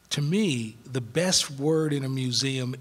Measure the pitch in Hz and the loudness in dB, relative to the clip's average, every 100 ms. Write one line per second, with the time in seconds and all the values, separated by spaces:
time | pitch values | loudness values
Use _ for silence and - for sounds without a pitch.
0 | - - 147 190 214 127 113 - - 127 | -6 -2 2 2 2 2 -2 -8 -6 -6
1 | 113 156 180 175 - 139 143 160 156 143 | -2 0 2 2 0 -2 2 2 2 0
2 | 135 135 127 113 139 131 123 131 | -2 -2 0 0 0 0 -4 -4